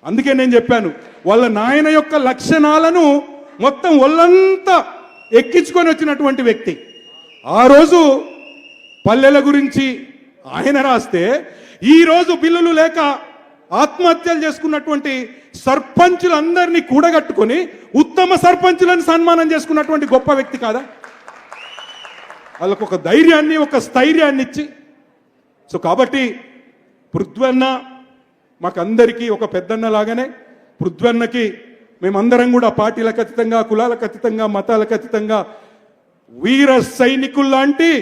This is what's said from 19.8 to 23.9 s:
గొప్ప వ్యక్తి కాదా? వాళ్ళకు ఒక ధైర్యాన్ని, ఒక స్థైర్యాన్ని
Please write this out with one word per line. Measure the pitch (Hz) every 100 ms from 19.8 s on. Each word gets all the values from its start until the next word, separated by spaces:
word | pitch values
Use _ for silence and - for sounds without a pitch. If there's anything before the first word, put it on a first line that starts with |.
| 302 311 294
గొప్ప | 254 262 269
వ్యక్తి | 269 254 233
కాదా? | 226 277 - - - - - - - - - - - - - - - - -
వాళ్ళకు | 180 202 208
ఒక | 185 165
ధైర్యాన్ని, | 233 330 311 302 311 294
ఒక | 269
స్థైర్యాన్ని | -